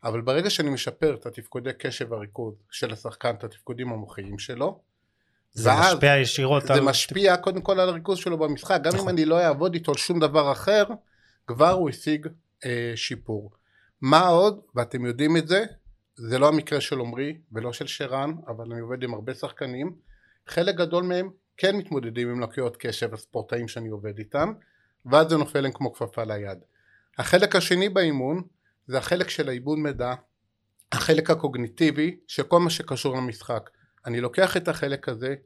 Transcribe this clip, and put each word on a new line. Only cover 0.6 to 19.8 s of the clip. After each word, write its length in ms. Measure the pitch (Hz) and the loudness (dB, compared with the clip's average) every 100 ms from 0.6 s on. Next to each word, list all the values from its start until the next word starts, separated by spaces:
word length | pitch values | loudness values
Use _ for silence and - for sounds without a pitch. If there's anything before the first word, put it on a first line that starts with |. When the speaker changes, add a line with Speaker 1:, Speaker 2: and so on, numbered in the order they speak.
| 151 | -2
Speaker 1:
משפר 440 | 131 - - 156 | -2 -6 -2 -2
את 120 | 131 - | -2 -8
התפקודי 440 | 120 - 131 123 127 | -14 -12 -10 -8 -6
קשב 340 | 135 117 120 | -8 -6 -6
והריכוז 420 | 113 104 - 113 107 _ | -8 -10 -10 -10 -10 _
של 220 | - 123 | -8 -6
השחקן, 420 | 110 113 - 123 113 | -6 -12 -4 -4 -4
את 60 | |
התפקודים 480 | 113 - - 120 123 | -8 -16 -14 -10 -8
המוחיים 460 | 113 101 - 98 101 | -8 -10 -14 -12 -12
שלו, 420 | - 117 139 196 _ _ _ _ _ _ _ | -10 -4 -4 -4 _ _ _ _ _ _ _
Speaker 2:
זה 180 | - 113 | 0 4
Speaker 1:
ואז 220 | 139 180 | 6 6
Speaker 2:
משפיע 220 | 175 143 143 | 6 6 6
ישירות 500 | 127 - 131 143 139 | 2 0 2 2 4
Speaker 1:
זה 80 | |
Speaker 2:
על 60 | 139 | 4
Speaker 1:
משפיע 560 | 139 135 - 190 196 180 | 4 2 -2 2 4 4
קודם 260 | 185 185 | 2 -2
כל 180 | 165 190 | 0 2
על 80 | 185 | 2
הריכוז 300 | 170 165 185 | 0 -2 -4
שלו 200 | 185 165 | -2 -2
במשחק, 420 | 156 143 - 185 | -2 -2 0 0
גם 100 | 147 | 2
אם 40 | 190 | 0
Speaker 2:
נכון. 120 | 190 | 0
Speaker 1:
אני 160 | 175 | 2
לא 200 | 156 165 | 4 4
אעבוד 300 | 175 139 175 | 4 2 0
איתו 180 | 170 165 | -2 -2
על 60 | 143 | -2
שום 220 | - 175 | 0 2
דבר 320 | 156 151 143 | 4 4 2
אחר, 320 | 131 - 208 202 226 _ _ _ _ - | 0 2 4 4 -2 _ _ _ _ -12
כבר 240 | 120 160 | 4 4
הוא 180 | 185 160 | 6 0
השיג, 400 | - - 151 156 160 _ _ | -2 -2 -4 -4 -16 _ _
אה, 280 | 127 120 120 113 | -6 -4 -4 -6
שיפור. 540 | - 117 - 107 104 _ _ _ _ _ | -6 -8 -8 -8 -8 _ _ _ _ _
מה 260 | 135 156 180 | 4 6 8
עוד, 340 | 170 202 202 _ | 6 6 2 _
ואתם 320 | 120 - 131 123 | -4 -4 -4 -4
יודעים 300 | 123 151 165 | 0 2 2
את 120 | 160 | 2
זה, 160 | 185 214 - - - _ | 0 0 -10 -20 -20 _
זה 240 | _ 117 127 | _ -4 4
לא 100 | 143 | 4
המקרה 320 | 151 147 147 | 4 0 -4
של 200 | - 139 | -2 -4
עמרי 380 | 120 120 143 160 _ | -6 -6 -8 -8 _
ולא 200 | 113 117 | -8 -8
של 140 | 120 139 | -8 -10
שרן, 480 | - 139 131 143 160 160 | -8 -6 -4 -4 -6 -10
אבל 260 | 110 117 | -12 -10
אני 80 | 117 | -12
עובד 220 | 117 127 | -8 -8
עם 120 | 123 | -6
הרבה 200 | 113 110 | -8 -10
שחקנים, 640 | 131 143 - 135 127 | -10 -10 -8 -8 -6